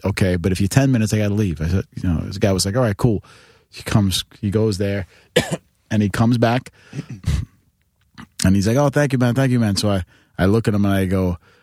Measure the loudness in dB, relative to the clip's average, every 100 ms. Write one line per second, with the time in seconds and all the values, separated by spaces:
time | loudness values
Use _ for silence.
0 | -6 0 0 2 0 0 0 2 2 2
1 | 0 0 0 0 -2 -2 -2 -2 -4 -6
2 | -2 -2 -4 -2 0 0 0 0 0 2
3 | 2 0 -4 -20 -20 _ _ -18 -2 0
4 | 2 -2 -8 -6 -2 0 0 0 -2 -4
5 | -8 _ _ -2 -2 -6 -10 _ _ 0
6 | 0 2 2 4 2 0 -4 -16 -16 -14
7 | -14 -10 -4 -4 -6 _ _ _ _ _
8 | _ -20 -20 -4 0 2 2 2 2 0
9 | 0 0 0 0 0 0 0 0 0 -2
10 | -4 _ _ -2 0 2 0 0 2 0
11 | 0 0 0 -4 -10 _